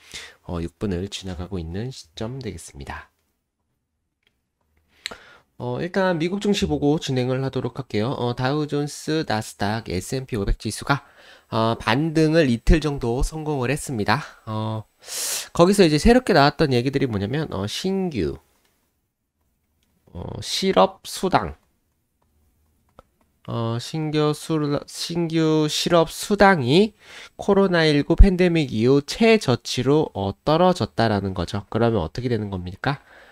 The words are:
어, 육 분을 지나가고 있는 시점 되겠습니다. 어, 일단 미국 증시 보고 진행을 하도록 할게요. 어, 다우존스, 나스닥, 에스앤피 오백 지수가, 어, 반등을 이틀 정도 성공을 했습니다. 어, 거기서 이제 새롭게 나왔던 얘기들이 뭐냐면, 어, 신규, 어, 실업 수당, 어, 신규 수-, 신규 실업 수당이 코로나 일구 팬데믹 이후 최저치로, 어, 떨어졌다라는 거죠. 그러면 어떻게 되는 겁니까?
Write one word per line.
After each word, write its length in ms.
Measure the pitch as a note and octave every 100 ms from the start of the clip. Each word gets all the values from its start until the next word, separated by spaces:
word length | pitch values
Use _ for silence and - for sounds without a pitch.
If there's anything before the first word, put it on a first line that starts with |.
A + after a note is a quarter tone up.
| - - - -
어, 160 | - E2+
육 160 | E2+ -
분을 300 | A2 F2 G2
지나가고 500 | - F#2+ F2+ F2+ F#2+
있는 320 | E2 F#2 B2
시점 480 | - - - A2 C3+
되겠습니다. 720 | A2+ D#2+ - C#2 C#2 D2+ - _ _ _ _ _ _ _ _ _ _ _ _ _ _ _ _ _ _ _ - - - - _ -
어, 220 | B2 B2
일단 400 | E3+ G3 F#3 E3+
미국 200 | E3+ G3+
증시 260 | G#3 G3+ F3+
보고 340 | D3 C#3+ D#3+
진행을 420 | - C3 B2 C3
하도록 340 | C3+ C3 A#2+ -
할게요. 340 | - G#2 A2+
어, 260 | C#3 A#2+ A#2+
다우존스, 880 | B2+ D3+ D3 D3 D3 - - D#3+ D#3
나스닥, 600 | A2 A2 - G2+ A2 -
에스앤피 480 | F2+ - C3 C3 A2
오백 240 | G2 -
지수가, 440 | A2 - - C#3+ - _ - - _
어, 240 | A2+ A2+ A2+
반등을 680 | - A#2+ D#3+ D#3 D#3 E3 D3
이틀 300 | A#2 - E3
정도 440 | D3 C#3 A#2+ B2
성공을 480 | D3 D#3 D3+ C#3+ A#2+
했습니다. 500 | D3 - A#2+ G2+ A#2+ - - -
어, 380 | G#2+ A2 A2 - _ - - - - -
거기서 300 | - F3 G3+
이제 160 | E3+ D3
새롭게 340 | G#3+ B3 -
나왔던 380 | E3+ C#3+ - D3+
얘기들이 340 | B2 B2+ C#3 C#3
뭐냐면, 460 | G#2 G2+ C#3 D#3+
어, 140 | - G#2
신규, 720 | - F#3+ F#3+ F#3 C3+ D2 - _ _ _ _ _ _ _ _ _ _ _ _ _ _ _ _ _
어, 100 | F2 - -
실업 600 | - - F#3+ F#3 F#3+ -
수당, 520 | - - F#3 C3 E2+ - _ _ _ _ _ _ _ _ _ _ _ _ _ _ _ _ _ _ -
어, 300 | A#2 A2+ A#2
신규 540 | - D#3+ D#3 D3+ D3+
수-, 460 | D3 - D#3+ D3 C#3+ -
신규 800 | - - E3+ E3+ D#3+ D#3+ D#3 D3+
실업 420 | - F3 E3+ D#3
수당이 840 | - - G3+ G3 F3+ A#2+ D#3+ A3 - - - - -
코로나 480 | - G3 G3 F3
일구 320 | D#3 D3 C#3 E3+
팬데믹 560 | G3 F3+ F3+ E3 C3+
이후 300 | A2 A#2+ C#3
최저치로, 1080 | - - A3+ A3 - A#2+ - - B2 D3+ -
어, 180 | G2 G2 -
떨어졌다라는 880 | - D#3 F3+ F3 G#2+ - A2+ G2+ G2
거죠. 320 | F2+ F2 G2+ G2+
그러면 320 | G#2+ A#2 A2
어떻게 300 | D#2 - B2
되는 180 | A2+ G#2
겁니까? 520 | F#2+ F2+ F#2+ C3 C#3+ _ - -